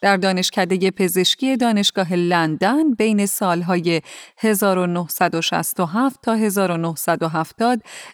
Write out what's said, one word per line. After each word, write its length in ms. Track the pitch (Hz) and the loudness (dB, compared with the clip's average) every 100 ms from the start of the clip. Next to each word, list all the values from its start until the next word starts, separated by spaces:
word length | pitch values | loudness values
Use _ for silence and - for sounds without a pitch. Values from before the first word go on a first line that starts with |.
در 160 | 202 190 | 0 2
دانشکده 760 | 190 185 185 - 180 185 190 | 2 0 -2 -2 0 0 0
پزشکی 680 | 190 185 180 180 - 262 254 | 0 0 2 0 0 -2 0
دانشگاه 560 | 240 208 196 - 175 | 2 2 0 -2 -2
لندن 800 | 180 175 175 160 156 185 285 320 | 0 2 2 2 0 2 2 2
بین 320 | 233 220 208 196 | 2 2 2 0
سالهای 760 | - 190 170 175 180 170 160 - - - _ | 0 0 0 0 0 0 -2 -4 -16 -20 _
هزار 400 | 220 202 202 185 | 0 2 2 2
و 80 | 180 | 0
نهصد 500 | 175 165 - 185 165 | -2 -4 -2 0 0
و 60 | |
شصت 380 | - 170 165 - | -2 -2 -2 -4
و 60 | 170 | -2
هفت 360 | 208 262 - | 0 -2 -2
تا 120 | - | -2
هزار 380 | 220 214 196 185 | 0 0 0 0
و 60 | 170 | 0
نهصد 460 | 165 160 - 165 | -4 -4 -2 -2
و 40 | 165 | -2
هفتاد 540 | 160 160 - 233 240 - - - | -2 -6 -2 0 0 -4 -18 -20